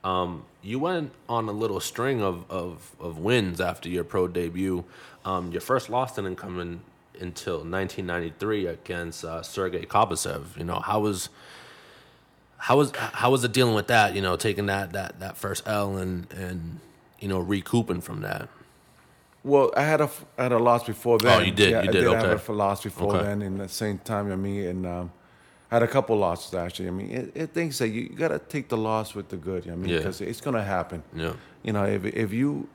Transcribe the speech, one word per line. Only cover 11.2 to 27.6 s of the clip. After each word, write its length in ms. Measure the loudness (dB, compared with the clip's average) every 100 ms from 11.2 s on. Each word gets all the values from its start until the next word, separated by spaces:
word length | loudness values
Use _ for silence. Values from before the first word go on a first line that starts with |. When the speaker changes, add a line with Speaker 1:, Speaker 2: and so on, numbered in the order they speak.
| -6 -12 -20 -20 -20 -20 -20 -20 -20 _ _ _ _ _
Speaker 1:
how 200 | 4 4
was, 140 | 4 0
how 360 | -6 0 4
was 120 | 4
it 80 | 4
dealing 200 | 4 4 4
with 120 | 4
that? 280 | 4 4 2
You 60 |
know, 140 | 0 0
taking 300 | 0 0 0
that, 260 | -2 -2
that, 260 | -6 -8 -10
that 180 | -12 -8
first 260 | -6 -4 -2
L 300 | 0 0 -2
and, 340 | -2 -4 -6
and, 460 | -10 -8 -6 -8 -12 -16 -20 _ -10
you 80 | -2
know, 120 | -2
recouping 640 | 0 -2 2 2 2 -4
from 200 | -4 -8
that. 280 | -6 -6 -8 -16 -20 _ _ _ _ _ _ _
Speaker 2:
Well, 280 | 4 6 6 4
I 60 |
had 180 | 4 4
a 40 | 2
f-, 200 | -2 -14 -2
I 60 |
had 80 | 2
a 80 | 6
loss 240 | 6 4 2
before 300 | -4 4 6
Speaker 1:
Oh, 20 | 8
Speaker 2:
then. 200 | 6 6
Speaker 1:
you 60 |
did? 200 | 6 6
Speaker 2:
Yeah, 120 | 6
Speaker 1:
You 60 | 4
Speaker 2:
I 20 |
Speaker 1:
did? 100 | 6
Speaker 2:
did 100 | 6
have 100 | 6
Speaker 1:
Okay. 80 | 4
Speaker 2:
a 20 | 2
f-, 140 | 0
loss 340 | 0 2 0
before 320 | -4 -2 2 2
Speaker 1:
Okay. 80 | 2
Speaker 2:
then 160 | -2
in 160 | -2 -4
the 120 | -6
same 280 | -4 -2 -4
time, 320 | -2 -2 -2
I 40 | -2
mean, 300 | -2 -2 -2
and, 200 | -2 -4
um, 260 | -4 -8 -12 _ -20 -20 _ _
I 40 | 4
had 80 |
a 40 | 4
couple 300 | 2 2 2
losses, 360 | 2 0 -4 -4
actually. 320 | -4 -4 -6
I 40 |
mean, 200 | -4 -6
it, 200 | -8 -8 -8
it 140 | -6
things 260 | -2